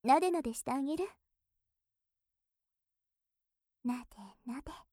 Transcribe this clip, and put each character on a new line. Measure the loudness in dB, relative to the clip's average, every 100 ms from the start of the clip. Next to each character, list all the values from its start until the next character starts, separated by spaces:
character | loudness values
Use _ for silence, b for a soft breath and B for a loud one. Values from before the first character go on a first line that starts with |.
な | 6 6
で | 6
な | 2
で | -2
し | -6
て | -4
あ | -2
げ | 0 -2
る。 | -4 -8 _ _ _ _ _ _ _ _ _ _ _ _ _ _ _ _ _ _ _ _ _ _ _ _ _ _
な | -6 -4
で | -8 -20 -20 -16 -12
な | -12
で。 | -12 -18 -20